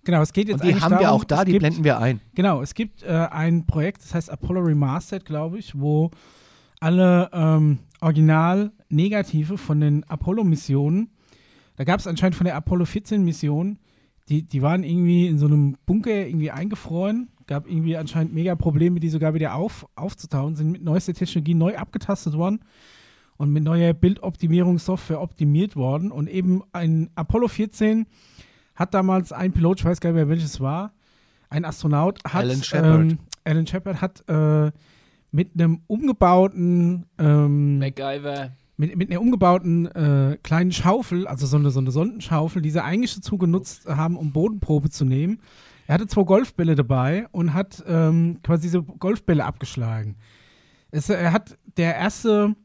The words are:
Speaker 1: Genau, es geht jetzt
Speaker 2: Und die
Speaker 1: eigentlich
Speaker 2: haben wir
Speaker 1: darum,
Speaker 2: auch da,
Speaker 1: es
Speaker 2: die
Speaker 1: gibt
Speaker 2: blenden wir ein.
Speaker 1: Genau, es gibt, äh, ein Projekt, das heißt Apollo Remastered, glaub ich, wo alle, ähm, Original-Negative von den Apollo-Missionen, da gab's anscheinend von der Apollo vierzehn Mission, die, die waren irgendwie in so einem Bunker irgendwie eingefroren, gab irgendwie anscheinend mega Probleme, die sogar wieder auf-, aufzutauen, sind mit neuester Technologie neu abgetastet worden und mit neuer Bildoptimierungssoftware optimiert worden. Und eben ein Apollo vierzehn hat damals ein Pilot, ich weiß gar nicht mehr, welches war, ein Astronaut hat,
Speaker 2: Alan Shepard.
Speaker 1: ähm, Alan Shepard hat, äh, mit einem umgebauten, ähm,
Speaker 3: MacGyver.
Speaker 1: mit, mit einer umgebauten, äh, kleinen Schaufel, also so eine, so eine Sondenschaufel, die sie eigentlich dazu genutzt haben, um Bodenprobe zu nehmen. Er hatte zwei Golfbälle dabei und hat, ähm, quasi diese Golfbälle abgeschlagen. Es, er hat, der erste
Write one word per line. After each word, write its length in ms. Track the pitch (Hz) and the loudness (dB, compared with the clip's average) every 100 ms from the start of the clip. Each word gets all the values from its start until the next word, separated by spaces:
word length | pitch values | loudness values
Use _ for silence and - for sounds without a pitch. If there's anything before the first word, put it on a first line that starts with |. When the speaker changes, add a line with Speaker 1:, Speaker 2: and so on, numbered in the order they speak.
Speaker 1:
Genau, 160 | - 175 | 0 2
es 120 | 156 | 2
geht 160 | - 208 | 0 -2
jetzt 140 | 175 | 0
Speaker 2:
Und 20 | 175 | 2
die 60 | |
Speaker 1:
eigentlich 100 | 196 | 2
Speaker 2:
haben 100 | 170 | 4
wir 40 | 196 175 | 4 4
Speaker 1:
darum, 140 | 139 | 4
Speaker 2:
auch 40 | |
da, 140 | - 151 | 2 0
Speaker 1:
es 40 | |
Speaker 2:
die 80 | 190 | 4
Speaker 1:
gibt 80 | 196 | 4
Speaker 2:
blenden 240 | 151 160 | 2 2
wir 140 | 156 117 | 0 2
ein. 200 | 117 113 - | 0 -2 -6
Speaker 1:
Genau, 260 | - 190 156 | -2 0 0
es 140 | 139 | -4
gibt, 300 | - 220 - | -6 -8 -8
äh, 240 | - 165 165 | -4 -2 -2
ein 360 | 151 160 170 165 | -2 0 0 0
Projekt, 360 | 151 160 202 | -2 -2 -6
das 100 | - | -8
heißt 160 | 170 - | -8 -8
Apollo 300 | 139 - 185 | -10 -6 -2
Remastered, 640 | 175 147 139 147 - 196 | 0 2 0 -4 -8 -12
glaub 300 | - 151 160 | -8 -8 -8
ich, 240 | 196 - 143 | -10 -12 -6
wo 320 | 143 151 165 - _ _ _ _ _ _ | -2 0 -2 -4 _ _ _ _ _ _
alle, 500 | 160 180 185 175 175 | 0 4 4 4 2
ähm, 460 | 175 160 160 151 139 - _ | 0 2 4 4 0 -4 _
Original-Negative 1600 | 165 156 156 156 165 190 208 _ _ 151 190 208 196 156 151 202 | 0 4 4 4 2 0 -2 _ _ 0 0 0 -2 -4 -4 -6
von 220 | - 151 | -2 0
den 240 | 151 147 | 2 0
Apollo-Missionen, 1040 | - 156 - 208 202 160 - 139 143 180 226 _ _ _ _ _ _ - | -2 -6 -4 0 0 0 0 0 2 0 -2 _ _ _ _ _ _ -8
da 80 | |
gab's 220 | 139 190 190 | -2 -2 -2
anscheinend 280 | 165 185 175 | 0 0 2
von 80 | |
der 120 | 180 147 | -2 -2
Apollo 280 | - 180 170 | -2 -2 0
vierzehn 360 | 208 202 214 | -4 -4 0
Mission, 540 | 180 156 151 147 185 208 _ _ _ _ _ | 0 0 -2 -2 -4 -8 _ _ _ _ _
die, 140 | 147 | -4
die 200 | 160 139 | -2 -2
waren 220 | 139 180 | 0 0
irgendwie 420 | 175 170 175 175 175 | 0 0 4 4 4
in 120 | 151 | 2
so 80 | 147 | 4
einem 300 | 147 143 131 - | 4 4 0 -2
Bunker 400 | 190 226 208 185 | -2 0 -2 -2
irgendwie 240 | 160 151 | -4 -4
eingefroren, 800 | 139 190 208 - 165 196 220 247 _ - | -4 -6 -8 -8 -4 -2 -4 -6 _ -8
gab 220 | 143 - | -8 -4
irgendwie 280 | 170 160 160 | -4 -2 -4
anscheinend 380 | 156 165 160 | -4 -2 -2
mega 200 | 160 175 | -2 -2
Probleme, 460 | 170 170 151 170 175 | 0 0 2 2 2
die 80 | 160 | -2
sogar 260 | 156 156 | 0 0
wieder 200 | 156 156 | 0 -2
auf-, 320 | 113 208 - - | -4 -6 -8 -18
aufzutauen, 600 | - 175 214 - 139 143 | -12 -10 -10 -6 -4 -4
sind 160 | 156 156 | -2 -2
mit 100 | 185 | -2
neuester 320 | 170 170 185 | -2 -2 -2
Technologie 400 | 175 175 180 151 | -6 -4 -2 0
neu 220 | 165 170 - | 2 2 -2
abgetastet 580 | 190 - - 196 - | -8 -10 -4 -4 -4
worden 260 | 151 175 214 _ _ _ - _ _ _ _ | -2 -2 -4 _ _ _ -20 _ _ _ _
und 140 | 147 | 0
mit 120 | 147 | 0
neuer 280 | 151 165 170 | 2 2 2
Bildoptimierungssoftware 1300 | 165 180 202 185 165 170 170 180 175 - 185 - 160 | 4 2 2 -6 -4 0 2 2 2 -2 -6 -4 -6
optimiert 560 | 175 - 147 147 196 147 | -6 -2 0 2 0 -2
worden. 360 | 127 143 190 | -2 -2 -4
Und 160 | 175 151 | -6 -6
eben 340 | 185 180 185 - | -2 0 0 -2
ein 380 | 180 165 160 165 | -4 0 0 -2
Apollo 340 | - 160 - 240 | -6 -2 0 0
vierzehn 580 | - 214 - 214 220 226 _ _ - - _ _ | -2 -6 0 0 0 -2 _ _ -20 -20 _ _
hat 200 | - 180 | -6 -2
damals 380 | 196 185 190 180 | 0 2 0 -2
ein 200 | - 180 | -4 -2
Pilot, 280 | 175 165 185 | 2 2 2
ich 40 | |
weiß 160 | 165 175 | 0 0
gar 100 | 170 | 0
nicht 60 | 165 | 0
mehr, 120 | 147 | 2
welches 320 | 165 156 - | 0 -2 -4
war, 320 | 135 156 208 _ _ _ _ _ _ | -4 -4 -8 _ _ _ _ _ _
ein 140 | 147 | -6
Astronaut 560 | 170 - 156 147 170 196 | -6 -4 0 2 0 -2
hat, 100 | - 180 | -4 -2
Speaker 2:
Alan 200 | 123 131 | 0 -2
Shepard. 380 | 131 147 160 160 | -2 2 6 6
Speaker 1:
ähm, 180 | 160 160 - - | 4 0 -6 -10
Alan 220 | - 156 160 | -2 -2 -2
Shepard 340 | 185 190 175 | -6 -6 -6
hat, 280 | 185 - - | -6 -8 -4
äh, 420 | 156 156 151 151 151 _ _ _ _ _ | 0 2 2 0 -4 _ _ _ _ _
mit 160 | 147 180 | -2 -2
einem 260 | 170 165 165 _ | 2 2 2 _
umgebauten, 1200 | 214 277 233 180 180 190 185 175 175 170 180 175 - | -2 0 2 6 6 4 2 2 2 2 0 -8 0
ähm, 600 | 151 147 147 143 143 139 | 4 4 4 2 2 0
Speaker 3:
MacGyver. 720 | 135 135 139 143 143 143 131 131 _ - | -2 -4 -8 -6 -8 -8 -10 -16 _ -6
Speaker 1:
mit, 200 | 156 180 | -4 -2
mit 140 | 190 | -4
einer 100 | 175 | 0
umgebauten, 680 | 226 240 180 180 175 170 170 | 0 4 4 4 2 0 0
äh, 500 | - 147 139 135 147 | 0 2 4 2 -2
kleinen 300 | - 160 180 | -2 0 0
Schaufel, 540 | 170 180 220 226 175 196 | 0 2 2 0 -4 -4
also 200 | 127 139 | -4 0
so 100 | 147 | 2
eine, 140 | 143 | 2
so 100 | 131 | 0
eine 100 | 131 | 0
Sondenschaufel, 680 | 131 190 277 - 160 160 185 | 0 -2 -4 -4 -2 -2 -2
die 80 | 156 | -2
sie 120 | 160 | -4
eigentlich 300 | 143 190 247 | -2 -2 -2
dazu 240 | - - 202 | -6 -6 -2
genutzt 480 | 175 180 185 - - | 0 0 -4 -14 -6
haben, 300 | 147 160 175 | -2 -2 -2
um 160 | 156 | -4
Bodenprobe 580 | 143 196 214 - 151 147 | 0 -2 -2 -2 0 0
zu 140 | - 135 | -2 0
nehmen. 340 | 131 170 226 _ - - _ - | 0 -2 -4 _ -20 -20 _ -2
Er 80 | |
hatte 120 | 156 214 | -2 0
zwei 180 | - | 0
Golfbälle 500 | 180 190 254 - 170 | 4 2 2 -2 0
dabei 520 | 147 120 131 127 175 233 | 2 2 0 0 -2 -4
und 220 | 175 170 | -4 -2
hat, 280 | 151 196 - - | -2 -4 -10 -4
ähm, 500 | 165 160 165 165 170 | 0 2 2 0 -2
quasi 200 | - 170 | -2 0
diese 200 | 170 175 | 0 -2
Golfbälle 600 | 156 - 185 220 - 156 | -4 -6 -4 -2 0 0
abgeschlagen. 720 | - - 135 - 113 110 104 98 - _ _ _ _ _ _ | 0 -6 -10 -6 -6 -4 -8 -10 -20 _ _ _ _ _ _
Es, 180 | 151 147 | -6 -2
er 240 | 190 175 | 0 2
hat, 240 | 160 - - - - | 0 -2 -20 -12 -2
der 180 | 165 170 | -2 0
erste 580 | 185 - 226 208 208 214 | -4 -2 0 2 2 -2